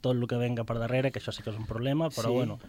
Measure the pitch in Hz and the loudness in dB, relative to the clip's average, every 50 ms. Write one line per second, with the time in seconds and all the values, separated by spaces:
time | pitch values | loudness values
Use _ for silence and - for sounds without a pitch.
0 | - 127 127 123 120 117 123 120 120 120 123 117 113 - 117 113 113 113 123 131 | 0 2 2 2 2 0 0 0 2 0 0 0 -2 -2 -2 -2 0 2 2 2
1 | 131 135 - - - - - - - 113 104 110 110 - 110 113 120 135 139 156 | 2 2 0 -2 -6 -6 -8 -6 -6 -6 -6 -6 -6 -4 -4 -2 0 0 2 2
2 | 165 160 - - 110 123 123 123 123 110 104 - - | 2 0 0 0 0 2 4 4 2 0 -2 -6 -10